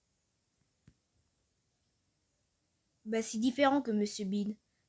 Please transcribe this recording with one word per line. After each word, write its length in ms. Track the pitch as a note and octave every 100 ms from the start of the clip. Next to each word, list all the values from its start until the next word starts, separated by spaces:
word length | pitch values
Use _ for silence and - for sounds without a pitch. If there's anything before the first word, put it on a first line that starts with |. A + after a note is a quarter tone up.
| _ _ _ _ _ _ _ _ _ _ _ _ _ _ _ _ _ _ _ _ _ _ _ _ _ _ _ _ _ _
Bah, 160 | A3 A3+
c'est 160 | A3+ A3
différent 460 | B3 B3+ C#4 C#4+
que 80 | B3+
Monsieur 340 | G#3 G#3 -
Bean. 300 | G3 G3+ G#3 G#3+ _ _